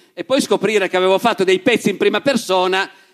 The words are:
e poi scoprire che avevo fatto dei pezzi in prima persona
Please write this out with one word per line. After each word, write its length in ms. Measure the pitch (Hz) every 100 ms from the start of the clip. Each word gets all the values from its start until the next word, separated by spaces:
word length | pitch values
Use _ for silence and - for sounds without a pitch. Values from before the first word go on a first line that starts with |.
| _
e 100 | -
poi 180 | - -
scoprire 460 | - 202 196 214 180
che 100 | 185
avevo 200 | 185 190
fatto 260 | 233 202
dei 160 | 185 185
pezzi 300 | 254 226 220
in 80 | 185
prima 240 | 202 208
persona 720 | 277 247 - 185 185 185 190 - _